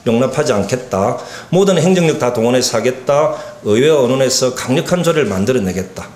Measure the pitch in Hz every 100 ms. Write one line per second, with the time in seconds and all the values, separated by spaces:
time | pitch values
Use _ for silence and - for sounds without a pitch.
0 | - 113 127 - 147 107 - - - 95
1 | 104 - - - - 175 196 175 170 185
2 | 165 139 127 117 113 127 123 113 120 -
3 | - 143 151 - - - 107 107 147 156
4 | 120 131 131 - 127 123 - 143 - 180
5 | 165 160 113 95 104 127 92 90 92 -
6 | -